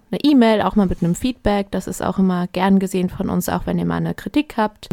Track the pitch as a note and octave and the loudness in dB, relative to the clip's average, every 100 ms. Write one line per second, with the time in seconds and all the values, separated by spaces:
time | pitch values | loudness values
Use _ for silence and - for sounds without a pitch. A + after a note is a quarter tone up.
0 | - - D4 C#4 A3+ G#3+ F#3 G#3+ F#3 F3+ | -8 -2 4 6 6 4 2 2 0 0
1 | E3+ F3 B3+ B3 G#3+ G3+ G3 F#3+ - F#3 | -2 0 -4 -2 0 0 -2 -6 -6 -6
2 | - F#3 F#3+ F3+ F3+ F3+ F#3+ G3 F#3+ F#3 | -4 0 0 0 -4 -2 2 2 2 -2
3 | F3+ - F#3+ F3+ - F3+ - F3 F3 E3+ | -4 -4 -4 -2 -2 -4 -2 -2 -2 -2
4 | E3 E3+ G#3 D4 D4 - G#3+ - - | -4 -6 -4 -4 -4 -2 -4 -4 -8